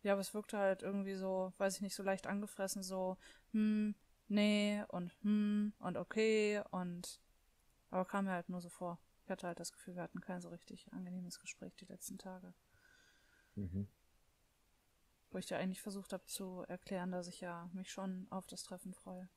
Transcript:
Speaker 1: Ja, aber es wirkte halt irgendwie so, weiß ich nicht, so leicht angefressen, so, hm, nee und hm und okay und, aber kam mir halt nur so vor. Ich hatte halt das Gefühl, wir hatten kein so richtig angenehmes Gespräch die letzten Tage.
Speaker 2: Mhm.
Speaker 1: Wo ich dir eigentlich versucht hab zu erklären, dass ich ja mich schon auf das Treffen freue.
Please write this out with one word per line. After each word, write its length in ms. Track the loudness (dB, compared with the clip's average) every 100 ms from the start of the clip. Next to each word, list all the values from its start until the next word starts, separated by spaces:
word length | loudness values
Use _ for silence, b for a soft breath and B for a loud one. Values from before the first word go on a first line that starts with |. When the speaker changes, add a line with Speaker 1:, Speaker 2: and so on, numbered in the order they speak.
Speaker 1:
Ja, 100 | 6
aber 100 | 4
es 140 | 4 -4
wirkte 240 | -4 2
halt 240 | 4 4
irgendwie 320 | 0 0 -2 -2
so, 360 | 0 2 0 2
weiß 200 | 2 2
ich 40 |
nicht, 140 | -2 0
so 80 |
leicht 240 | 2 2 2
angefressen, 560 | -2 -2 -2 -2 0
so, 340 | -2 0 0 0 B B B
hm, 420 | 4 6 6 2 0 _ _ _
nee 560 | 6 8 6 4 2 -2
und 280 | -4 -4 -2
hm 500 | 4 6 6 4 2 0
und 180 | -2 -2
okay 640 | 0 4 6 6 6 2 0
und, 500 | -2 -2 -4 -8 -12 _ _ _ _ _ _ _
aber 160 | 0 2
kam 200 | 2 2
mir 60 |
halt 140 | 0 -2
nur 140 | -6
so 80 | -6
vor. 300 | -6 -6 -6 -12 _
Ich 80 | -6
hatte 160 | -4 -4
halt 120 | -4
das 120 | -8
Gefühl, 240 | -10 -10 -6
wir 80 |
hatten 180 | -6 -6
kein 200 | -6 -6
so 80 | -6
richtig 440 | -12 -12 -16 -10
angenehmes 460 | -10 -6 -6 -6 -10
Gespräch 340 | -12 -10 -12 -12
die 80 | -16
letzten 340 | -12 -10 -10
Tage. 340 | -10 -12 -14 -20 _ b b b b b b b b -6
Speaker 2:
Mhm. 320 | -2 -2 -4 _ _ _ _ _ _ _ _ _ _ _ _ _ _
Speaker 1:
Wo 80 | -8
ich 80 | -2
dir 100 | -2
eigentlich 240 | 0 -2
versucht 320 | -6 -8 -6
hab 160 | -8 -6
zu 340 | -8 -6 -8 -8
erklären, 420 | -8 -4 -2 0
dass 180 | -2 -4
ich 140 | -8
ja 260 | -8 -8 -8
mich 180 | -8 -8
schon 360 | -6 -4 -4 -6
auf 160 | -8 -8
das 160 | -12
Treffen 320 | -10 -10 -10
freue. 340 | -12 -10 -10 -12